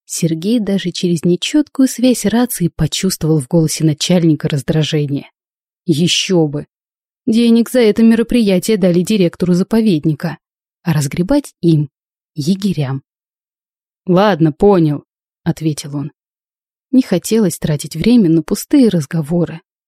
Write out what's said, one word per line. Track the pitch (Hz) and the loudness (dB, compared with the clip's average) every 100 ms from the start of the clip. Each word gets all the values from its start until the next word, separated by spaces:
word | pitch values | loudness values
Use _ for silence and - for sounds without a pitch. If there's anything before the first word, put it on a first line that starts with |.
| - | -12
Сергей | - 160 160 190 240 | -4 -4 -2 -2 -2
даже | 202 196 175 | -2 -4 -4
через | - 180 170 | -4 -2 0
нечеткую | 175 180 - 302 294 - 262 | 0 -2 0 -2 -2 0 0
связь | - 254 233 | 2 0 0
рации | 202 233 247 - 170 | 0 0 -2 -2 -4
почувствовал | - 156 - 190 - 156 156 | -2 -4 -2 -4 -4 0 0
в | 127 | 0
голосе | 170 156 - | 0 0 0
начальника | 156 147 - 180 160 147 - | -2 -2 0 2 2 0 -2
раздражение. | 143 - 156 147 151 147 143 - _ _ _ _ _ | -4 -2 -2 0 -2 -4 -6 -10 _ _ _ _ _
Еще | - 147 170 - - 180 156 | -2 0 0 -2 0 0 0
бы! | 143 147 _ _ _ _ _ - | -4 -12 _ _ _ _ _ -2
Денег | 220 233 233 226 | 2 4 2 2
за | 254 | 2
это | 220 214 | 2 4
мероприятие | 226 226 226 240 202 180 - 214 | 4 4 2 0 2 0 0 0
дали | 185 175 | 2 2
директору | 175 220 170 - 180 | 0 0 0 0 0
заповедника, | 175 190 226 220 156 160 151 170 151 _ _ _ _ | 0 2 0 2 0 0 -4 -6 -10 _ _ _ _
а | - | -4
разгребать | 151 139 - 180 285 - - | -2 -2 -4 0 0 -2 -2
им — | 170 156 147 _ _ _ _ | 2 2 0 _ _ _ _
егерям. | 156 139 196 202 151 135 135 _ _ _ _ _ _ _ _ _ _ - | -8 -4 -2 -2 -4 -4 -6 _ _ _ _ _ _ _ _ _ _ 0
«Ладно, | 180 214 165 160 | 2 2 2 0
понял», | 143 202 190 156 143 - _ _ _ | 2 2 4 2 -2 -8 _ _ _
ответил | 170 - 156 147 147 | -8 -4 -4 -6 -10
он. | 143 147 _ _ _ _ _ _ _ - | -10 -10 _ _ _ _ _ _ _ 0
Не | 262 | 0
хотелось | - 180 - 220 185 - | 2 -2 0 0 0 -2
тратить | 156 151 156 | -4 -4 -6
время | 156 214 247 175 | -2 2 4 4
на | 165 | 2
пустые | - 208 - 294 226 | 0 -8 0 2 4
разговоры. | 180 139 165 143 175 160 160 _ _ | 2 -2 -6 -2 -2 -4 -8 _ _